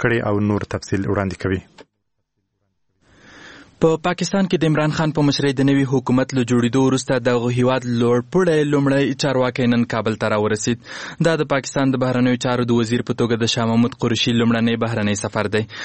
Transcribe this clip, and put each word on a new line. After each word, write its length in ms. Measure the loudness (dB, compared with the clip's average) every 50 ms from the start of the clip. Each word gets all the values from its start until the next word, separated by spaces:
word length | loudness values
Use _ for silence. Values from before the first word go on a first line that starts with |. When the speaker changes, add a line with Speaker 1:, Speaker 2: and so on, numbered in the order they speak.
Speaker 1:
کړي 260 | -2 0 0 0 0 0
او 120 | 0 0
نور 200 | 0 0 0 -2
تفصیل 420 | -2 -4 -8 -8 -6 -6 -4 -4
وړاندې 360 | -2 -2 -2 -2 -2 -4 -4 -4 -4
کوي. 180 | -4 -4 -4 -6 -10 _ -20 -20 _ _ _ _ _ _ _ _ _ _ _ _ _ _ _ _ _ _ _ _ _ _ _ _ _ _ _ -20 -20 -20 -20 -20 -20 -20 -20 -20 -20 _ _
Speaker 2:
په 160 | 2 2 2 2
پاکستان 480 | 0 -4 -2 -2 -4 -2 0 -2 0
کې 120 | 0 0 0
د 80 | 2 2
عمران 220 | 2 2 0 -2 -2 0
خان 140 | -2 -2
په 100 | 0 2 2 2
مشرۍ 260 | 2 2 0 -2 0 2
د 80 | 2 2
نوي 160 | 4 2 2 2
حکومت 420 | 0 -2 0 2 0 0 0 0 0 -2
له 40 | 0 2
جوړېدو 320 | 2 2 2 2 2 2
وروسته 340 | 2 2 2 0 0 -2 -2 0 2 0
دغه 200 | 0 2 0 0
هیواد 360 | 0 2 2 2 2 0 -2 -2 -2 0
لوړپوړی 580 | 2 2 2 2 0 0 0 2 2 2 2 2 0 0
لومړی 440 | 0 0 2 2 2 2 0 0 -2 -2
چارواکی 440 | -2 -2 0 0 0 0 0 0 0 2
نن 140 | 2 2 0 0 -2
کابل 220 | -2 -2 -2 -2
ته 140 | -2 -2 -2 0
راورسېد. 440 | 0 0 0 -2 -2 -2 -4 -4 -4 -6 -14 -16 -14 -14 -14 -6 -2 0
دا 80 | 0 0
د 140 | 0 0 -2 -2
پاکستان 380 | -2 -2 -4 -2 0 0 0
د 100 | 0 0 0
بهرنیو 380 | 0 0 0 2 0 0 0 -2
چارو 220 | -2 -2 0 0 2
د 80 | 2 2
وزیر 200 | 2 0 -2 -2
په 120 | -2 -4 -2
توګه 280 | -2 0 0 0 0
د 40 | 0 -2 0
شاه 120 | 0 0 0
محمود 260 | 2 2 2 2 0 -2 -2
قریشي 320 | -2 0 0 0 0 2 2
لومړنی 380 | 2 2 2 2 2 0 0 0 -2
بهرنی 320 | -2 -2 -2 0 -2 -2 -2 -4
سفر 260 | -4 -4 -2 -2 0 0
دی. 80 | -2 -2 -2 -8 -12 -12